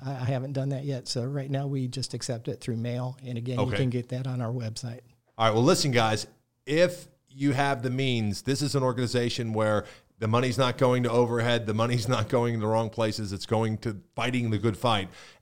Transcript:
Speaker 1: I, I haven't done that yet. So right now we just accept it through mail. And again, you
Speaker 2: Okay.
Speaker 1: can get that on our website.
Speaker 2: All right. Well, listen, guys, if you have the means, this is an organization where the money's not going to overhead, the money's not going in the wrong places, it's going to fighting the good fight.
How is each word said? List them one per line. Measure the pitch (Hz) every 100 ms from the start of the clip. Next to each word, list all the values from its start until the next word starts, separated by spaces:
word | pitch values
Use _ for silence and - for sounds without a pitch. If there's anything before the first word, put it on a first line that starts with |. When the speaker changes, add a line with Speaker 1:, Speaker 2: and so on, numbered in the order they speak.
| 135
Speaker 1:
I, |
I | 135 123
haven't | 131 135
done | 139 135
that | 135
yet. | 143 131 -
So | 127 123
right | 143 135
now | 139 139
we | 139 127
just | 131 120
accept | 117 - 117 123
it | 120
through | - 113
mail. | 117 123 127 127 127
And | 117
again, | 123 123
you | 104
Speaker 2:
Okay. | 101
Speaker 1:
can | 131
get | 123 120
that | 127 131
on | 127
our | 117
website. | 123 113 110 120 123 - _ _ -
Speaker 2:
All | 113
right. |
Well, | 110
listen, | 131 185 147
guys, | 120 110 110 - _ _ _ -
if | 151 175 175 - _ _
you | 135 143
have | 135 139 135
the | 123
means, | 127 135 120 107 92
this | - 135
is | 143 139
an |
organization | 127 120 120 123 120 117 113
where | 110 107 107 - - _ _
the | 107
money's | 120 127 120
not | 127 120
going | 127 123
to | 120
overhead, | 117 120 120 120 117 110
the |
money's | 107 117 120 110
not | 120 107
going | 123 120 117
in |
the | 107
wrong | 110 110
places, | 117 110 104 104
it's | 95 -
going | 110 113 110
to | 120 101 - -
fighting | 120 123 117
the | 107
good | 113 92
fight. | 123 107 92 - - -